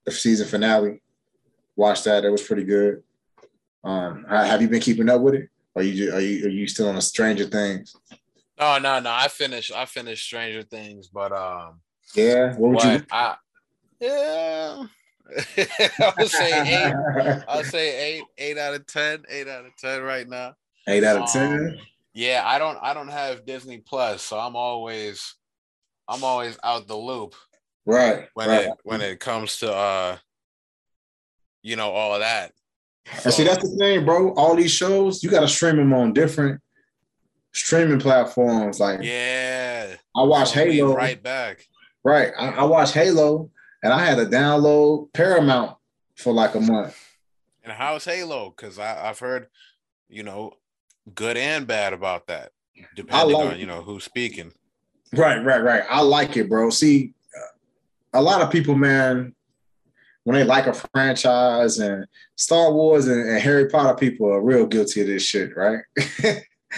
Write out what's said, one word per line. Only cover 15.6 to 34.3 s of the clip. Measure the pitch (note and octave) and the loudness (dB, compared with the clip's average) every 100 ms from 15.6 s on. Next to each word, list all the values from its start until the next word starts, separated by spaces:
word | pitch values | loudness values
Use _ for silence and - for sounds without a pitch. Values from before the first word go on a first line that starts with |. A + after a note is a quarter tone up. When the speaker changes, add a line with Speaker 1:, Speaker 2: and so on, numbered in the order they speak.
| F#3 - G#3 - G#3+ F#3+ | -4 -2 -2 0 0 0
Speaker 2:
would | G#3+ | 0
say | - E3+ D3+ C#3+ F3 D3 | 0 0 0 0 0 0
eight. | C#3 D3 C3 C3+ C#3 | -2 -4 -2 -2 -2
Speaker 1:
<laughs> | - | -4
Speaker 2:
I'll | D3+ | -6
say | C#3 E3 D#3 C3 D3 D#3 | -6 -4 -4 -4 -8 -10
eight, | C#3+ - | -14 -12
eight | D3 D3 | -10 -8
out | C#3+ | -8
of | C#3+ C#3 | -8 -10
ten, | D#3 D3+ D#3 C#3+ | -6 -4 -6 -10
eight | C#3+ C3+ | -14 -12
out | B2+ B2+ | -16 -18
of | _ | _
ten | C3 C3+ | -10 -8
right | C3 C3 B2 | -6 -8 -10
now. | B2+ B2+ - _ _ - | -12 -14 -18 _ _ -2
Speaker 1:
Eight | G2+ | 2
out | G#2+ G2+ | 2 2
of | |
Speaker 2:
Um, | A#2+ | 0
Speaker 1:
ten? | C3 C#3+ D3 E3 - - _ _ | 0 0 -2 -4 -8 -20 _ _
Speaker 2:
yeah, | A2 A#2+ B2+ G#2 | -6 -2 0 0
I | C#3 | 0
don't, | D#3 D3 | -2 -4
I | B2+ | -8
don't | D3+ C#3+ | -8 -10
have | D3 C#3 B2 A2+ | -8 -8 -10 -12
Disney | C3 B2+ A#2 | -14 -14 -20
Plus, | - C3+ A#2+ G2+ | -10 -4 -4 -4
so | - G#2+ | -8 -8
I'm | A#2+ A#2+ | -8 -6
always, | B2 A#2+ A2+ A2 G#2 G2 - - _ _ _ _ _ _ - | -6 -6 -8 -10 -10 -12 -16 -18 _ _ _ _ _ _ -12
I'm | B2 | -6
always | C3 B2 A#2+ A2 | -4 -4 -6 -8
out | A#2+ A#2 G2+ | -6 -6 -6
the | G#2+ | -12
loop | B2 B2+ G#2+ - _ _ _ _ - | -8 -10 -10 -16 _ _ _ _ 0
Speaker 1:
Right, | A#2+ A#2+ G#2 - | 2 2 0 -6
Speaker 2:
when | A2 A2 | -6 0
Speaker 1:
right. | A2 G2+ | 0 0
Speaker 2:
it, | - | -8
when | G2+ A2 | -10 -8
it | G2+ F#2 | -8 -10
comes | - A2+ G#2+ - | -8 -8 -8 -8
to, | A2 | -4
uh, | G2 G2+ F#2+ F2+ - _ _ _ _ _ _ _ _ _ _ _ _ _ _ | -2 -2 -2 -4 -8 _ _ _ _ _ _ _ _ _ _ _ _ _ _
you | G#2+ A2+ | -10 -6
know, | G#2 | -4
all | G2 G#2+ | -2 -2
of | G2+ | -2
that. | A2 A2 F2 _ _ _ _ _ - - | -2 -4 -6 _ _ _ _ _ -20 -6
Speaker 1:
And | B2+ | 0
see, | C#3 | 2
Speaker 2:
So | D#3+ | 2
Speaker 1:
that's | F#3 F3+ | 2 0
the | - | 0
thing, | G3+ F#3+ D3 | 2 2 4
bro. | E3+ F#3 | 4 2